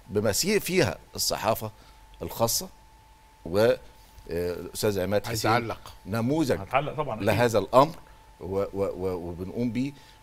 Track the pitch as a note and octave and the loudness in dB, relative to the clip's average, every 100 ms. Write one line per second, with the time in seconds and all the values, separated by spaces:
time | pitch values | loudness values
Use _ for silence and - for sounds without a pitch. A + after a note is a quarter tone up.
0 | - G2 G#2+ G2 E3+ G3+ - F3+ A#2+ - | -4 0 2 2 2 0 2 2 2 0
1 | - - - D2 G2+ A#2 G#2+ - - - | -8 -6 -2 0 0 0 -2 -10 -20 -20
2 | - - E2+ - - - F#3 - - - | -20 -12 -8 0 0 0 -6 -14 -20 -20
3 | - - - - E2 F#2 A#2 B2+ - - | -20 -20 -20 -14 -2 4 4 4 -4 -20
4 | - - - E2+ F2 E2+ F2 - A2 G2 | -20 -18 -8 -4 -2 -4 -8 -2 0 0
5 | F#2 G2+ A#2 A2+ A2+ A#2 A#2 - - - | 0 0 0 -2 2 2 0 -8 -12 -16
6 | - A2+ A#2 D#3 C#3 G2 F#2+ C3 D3 B2 | -6 -2 0 2 2 0 0 -2 0 -4
7 | D3 A2 G2+ G#2+ A#2+ G#2+ F#2+ B2 D3+ - | -4 -2 0 4 4 2 4 6 6 2
8 | - - - - E2+ F#2+ G2 F#2+ G2 - | -18 -20 -20 -12 -4 -2 -2 -2 -2 -2
9 | F#2 F2+ F2 E2+ F#2 G#2 B2 A2+ C3+ C#3 | -4 -4 -6 -8 -6 -4 -2 -2 -4 -8
10 | - - | -20 -20